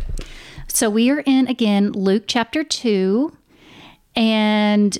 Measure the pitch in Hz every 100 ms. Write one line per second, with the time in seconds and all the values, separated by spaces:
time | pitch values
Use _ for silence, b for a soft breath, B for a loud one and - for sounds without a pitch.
0 | - - B B B B - - 226 214
1 | 240 294 277 262 254 247 220 202 202 202
2 | 190 208 - 247 226 311 311 - 233 196
3 | 190 214 311 - _ B B B B B
4 | _ - 220 220 214 214 208 208 208